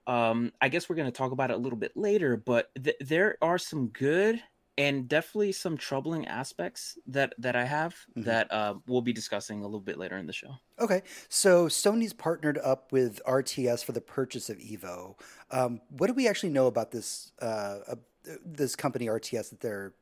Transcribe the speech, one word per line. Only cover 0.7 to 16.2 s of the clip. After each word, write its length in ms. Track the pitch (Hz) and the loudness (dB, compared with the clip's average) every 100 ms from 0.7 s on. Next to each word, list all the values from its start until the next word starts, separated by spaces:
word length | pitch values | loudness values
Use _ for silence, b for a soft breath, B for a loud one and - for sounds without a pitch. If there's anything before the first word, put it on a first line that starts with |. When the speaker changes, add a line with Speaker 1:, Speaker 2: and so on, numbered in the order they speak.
| 170 - | 0 -2
Speaker 1:
we're 80 | 165 | -4
gonna 160 | 131 | -2
talk 180 | 120 131 | -2 -4
about 200 | 131 127 | 0 -2
it 40 | |
a 40 | 110 | 0
little 200 | 127 113 | -2 -4
bit 180 | 101 - | -6 -2
later, 400 | 208 208 147 113 | 2 4 4 0
but 340 | 123 117 - 131 | 2 2 2 -2
th-, 140 | 139 - | -2 -2
there 380 | 135 160 202 - | 0 2 2 2
are 160 | 165 180 | 2 0
some 300 | - 156 120 | -2 -2 -4
good 560 | - 135 170 208 233 - _ _ - | 0 2 4 2 0 -6 _ _ 0
and 320 | 143 139 123 | 2 0 2
definitely 440 | 151 - 208 208 | 0 0 -2 0
some 260 | 190 185 156 | 0 -4 -4
troubling 480 | - 139 156 160 - | -2 -4 -2 -4 -4
aspects 720 | 113 - - 175 - - - - | -6 -8 -6 -8 -8 -14 -14 -4
that, 260 | 135 139 - | 0 0 0
that 180 | 127 120 | 0 0
I 80 | |
have 300 | 123 151 165 - - | 2 0 -2 -6 -12
Speaker 2:
Mm-hmm. 120 | 117 | -6
Speaker 1:
that, 280 | 110 113 - | 2 2 2
uh, 220 | 110 104 98 - | 0 0 -2 0
we'll 140 | 123 | 0
be 140 | 120 | 0
discussing 480 | 113 - 104 - 104 | -2 -4 -6 -6 -8
a 20 | |
little 160 | 101 104 | -8 -8
bit 160 | 98 73 | -6 -6
later 220 | 90 95 | -6 -8
in 80 | 80 | -8
the 60 | |
show. 240 | - - 135 _ - | -10 -12 -18 _ -4
Speaker 2:
Okay. 240 | 226 185 - B B | 0 0 -2 B B
So 380 | - 196 175 165 | 4 8 8 8
Sony's 440 | - 202 226 220 | 4 2 4 0
partnered 460 | - 160 165 151 143 | -2 -2 0 0 2
up 340 | 131 131 - | 2 0 2
with 300 | 135 120 101 | 2 2 0
R 180 | - 131 | 0 2
T 260 | 131 - 123 | 2 0 0
S 140 | 120 | 0
for 100 | - | -2
the 80 | 120 | -6
purchase 480 | - - 127 120 - | -6 -4 -4 -4 -8
of 80 | 95 | -10
Evo. 560 | 113 104 90 90 92 98 B B B | -12 -12 -10 -12 -12 -18 B B B
Um, 280 | 131 123 117 - | 0 0 -2 -10
what 200 | 139 196 | 0 0
do 40 | |
we 160 | 254 | 4